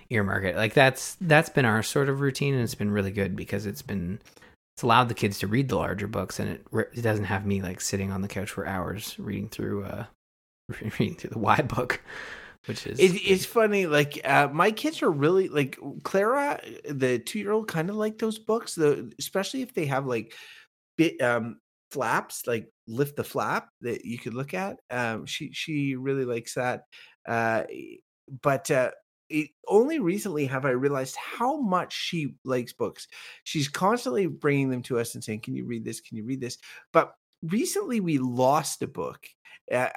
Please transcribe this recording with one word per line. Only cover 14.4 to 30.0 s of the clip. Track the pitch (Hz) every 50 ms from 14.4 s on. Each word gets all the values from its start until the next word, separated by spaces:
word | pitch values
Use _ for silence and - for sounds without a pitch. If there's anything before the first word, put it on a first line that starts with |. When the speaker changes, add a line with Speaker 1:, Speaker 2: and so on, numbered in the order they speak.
| 143 143 135
Speaker 2:
my | 156 175 208
kids | 220 214 - 302 311 -
are | 320 247
really, | 170 143 139 151 180 190 190 -
like, | - 147 143 127 - - - 139 127 - 147
Clara, | - - 190 196 214 254 285 285 285 - - - - 113 - - -
the | 147 135 131 127 123 120
two-year-old, | 113 - - 214 202 196 214 220 220 214
kinda | - 165 160 180 208
like | 214 214 220 214 220
those | 226 220 220 220
books, | - - 214 233 226 - -
the, | - 160 147 143 - 107 127 - -
especially | 143 - - 196 196 - - 269 254
if | 233 -
they | - 165 139
have, | 143 131 143
like, | 135 123 117 107 - - - - - - - - _ _ _ _ _ _ -
bit, | 160 165 - -
um, | 135 123 120 120 113 117 110 - _ _ _ _ _ _
flaps, | - 147 127 113 127 165 - - - - -
like, | - 120 117 107 - _ _ _ -
lift | 113 120 143 143 143
the | - 113
flap | - - 139 110 110 143 202 220 - _ _
that | - 120 113 - -
you | 92 117 120
could | - 120 110
look | 123 139 143 -
at. | - 190 202 - - _ -
Um, | 123 123 123 117 - - -
she, | - - - 160 139 -
she | - - - 156 147 143 139 135
really | 127 127 135 135 139 131
likes | 123 120 117 117 - -
that. | - 123 123 120 104 - _ - - - - _ _ - -
Uh, | 113 117 117 113 113 110 - - - 65 64 50 53 - _ _ _ _ _ - 139 127 -
but, | 147 139 131 - -
uh, | 151 131 127 107 - - _ _ _ _ _ -
it, | 156 151 156 143 _ _ _ -
only | 185 202 240 277 330
recently | 320